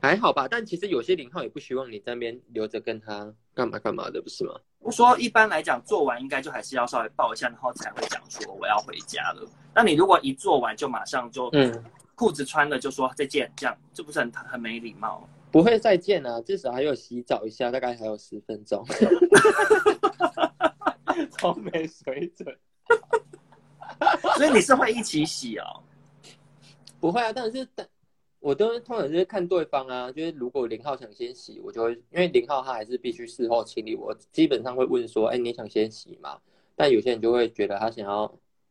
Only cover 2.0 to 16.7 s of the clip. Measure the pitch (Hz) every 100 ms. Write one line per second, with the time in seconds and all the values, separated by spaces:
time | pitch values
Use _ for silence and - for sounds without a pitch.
2 | 120 120 117 123 _ 113 107 110 110 110
3 | 110 104 107 107 _ - 120 107 107 92
4 | - - - - 185 - _ _ - 233
5 | 240 247 240 226 214 160 170 127 - 208
6 | 139 120 135 139 139 127 - 131 120 123
7 | 110 - 123 113 127 120 127 - 110 107
8 | - - - - - 98 - 107 - -
9 | - - 78 80 - _ - - 226 151
10 | 190 170 135 135 190 143 117 110 143 117
11 | - 139 120 135 127 151 131 117 113 _
12 | _ - 226 147 135 156 147 131 135 131
13 | 131 - 139 143 120 - 131 - _ -
14 | 151 151 120 113 - 123 113 117 117 98
15 | 110 - - - - 156 196 220 226 180
16 | 180 185 131 117 117 196 127